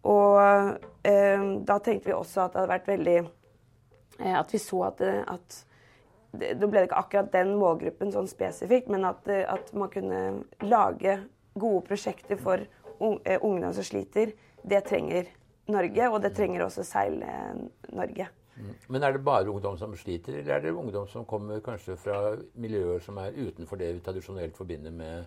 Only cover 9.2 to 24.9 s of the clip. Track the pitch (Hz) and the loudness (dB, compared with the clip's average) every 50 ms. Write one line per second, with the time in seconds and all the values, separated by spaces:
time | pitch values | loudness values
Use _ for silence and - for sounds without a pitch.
9.2 | _ - 202 196 190 - 190 185 - - - 202 196 190 - 196 190 190 185 190 | _ -2 -2 0 0 -2 -2 -4 -6 -8 -6 -6 -6 -4 -4 -6 -4 -4 -4 -2
10.2 | - - - - - - - _ - 202 240 220 196 196 175 - - 190 196 190 | -2 -4 -4 -6 -10 -12 -12 _ 0 2 4 4 4 2 0 0 0 0 0 0
11.2 | 196 - _ _ _ _ _ 202 196 233 208 180 180 - 202 202 - 220 185 - | -4 -16 _ _ _ _ _ -4 0 2 2 0 0 -2 -6 -4 -4 -6 -8 -8
12.2 | - - 202 196 - 185 185 190 208 - _ _ _ - - - - 220 208 - | -6 -8 -8 -4 0 0 0 0 -2 -8 _ _ _ -20 -8 -2 -2 -2 -2 0
13.2 | - - - - - 214 196 180 175 180 175 196 190 - - - 190 - - 208 | 0 0 0 2 2 0 0 0 -2 -2 -4 -4 -6 -4 -6 -6 -6 -2 0 0
14.2 | 220 214 214 _ _ _ _ - - 202 202 196 196 - 208 - - - - 180 | 0 0 -2 _ _ _ _ -18 -4 0 0 2 2 2 -2 -2 -2 0 -2 -2
15.2 | 175 - - _ _ _ _ _ _ - 208 202 175 175 202 - 240 247 226 214 | -2 -4 -12 _ _ _ _ _ _ -2 0 2 2 2 2 2 2 2 2 2
16.2 | 202 202 196 - 208 185 180 175 175 - - - - - - 104 98 101 78 - | 0 0 0 0 0 0 0 -2 -2 -4 -4 -6 -10 -4 -2 0 0 0 -2 -4
17.2 | - - - - 52 50 - - - - - _ - - - 95 90 - - - | -6 -8 -8 -8 -8 -8 -8 -10 -10 -12 -14 _ -20 -14 -6 -6 -6 -6 -6 -8
18.2 | 190 - - _ _ _ _ - 107 101 110 - - - 127 131 143 139 135 139 | -10 -10 -10 _ _ _ _ -16 -14 -14 -14 -16 -14 -8 -4 0 0 0 0 0
19.2 | 135 147 139 107 95 104 101 101 95 101 98 82 101 107 101 - - 98 87 85 | 0 2 2 2 2 0 -4 -4 -4 -6 -6 -6 -10 -10 -12 -12 -8 -8 -8 -8
20.2 | - - - 73 71 73 69 71 71 - - 175 156 117 98 101 101 - - 120 | -6 -10 -10 -8 -2 -2 -2 0 0 -2 -4 -4 -6 -6 -6 -6 -8 -8 -10 -14
21.2 | 113 - - 104 101 104 107 110 110 - 117 98 - - 95 87 - - 101 101 | -10 -6 -6 -6 -6 -6 -8 -8 -8 -8 -12 -10 -10 -12 -12 -8 -6 -4 -2 -2
22.2 | 101 107 107 - - - _ 120 117 110 113 101 92 87 87 87 87 - 101 98 | -2 -2 -2 -4 -10 -16 _ -12 -8 -4 -2 -2 0 0 -2 -4 -6 -8 -10 -8
23.2 | 95 98 - 147 131 101 - - 85 80 101 95 90 85 87 87 85 - 92 95 | -8 -8 -8 -8 -10 -10 -10 -12 -14 -12 -8 -6 -6 -6 -6 -6 -8 -8 -8 -8
24.2 | 87 - 98 92 87 82 78 - 95 87 85 76 73 80 | -10 -10 -10 -8 -8 -10 -10 -12 -12 -10 -10 -10 -10 -12